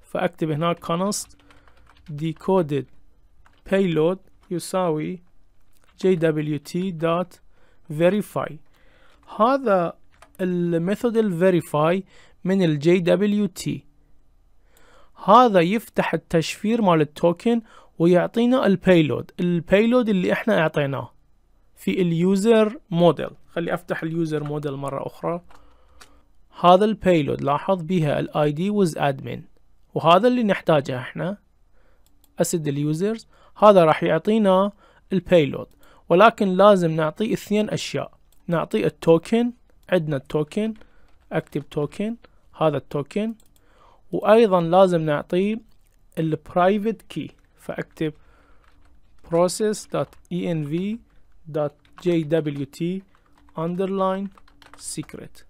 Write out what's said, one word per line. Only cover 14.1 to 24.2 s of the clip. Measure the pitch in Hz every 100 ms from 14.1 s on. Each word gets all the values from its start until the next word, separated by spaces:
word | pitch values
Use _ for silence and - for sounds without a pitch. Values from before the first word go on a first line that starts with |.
| - _ _ _ _ _ _ - - - -
هذا | - 214 254 196
يفتح | 170 220 - - 175
التشفير | 165 _ 170 156 - 208 226
مال | 208 165
التوكن | 151 - 170 175 233 233 - - - _
ويعطينا | 170 175 170 - 240 254 214
البيلود، | 185 - 175 156 120 - -
البيلود | 180 175 156 190 226 247 220
اللي | 196 190
احنا | 202 - 196
اعطيناه | 160 156 139 131 120 _ _ _ _ _ _ _
في | - 196
اليوزر | 180 165 180 196 214 220 214 254 _
موديل. | 170 175 151 - - -
خلي | - 170
افتح | 175 - 175
اليوزر | 165 165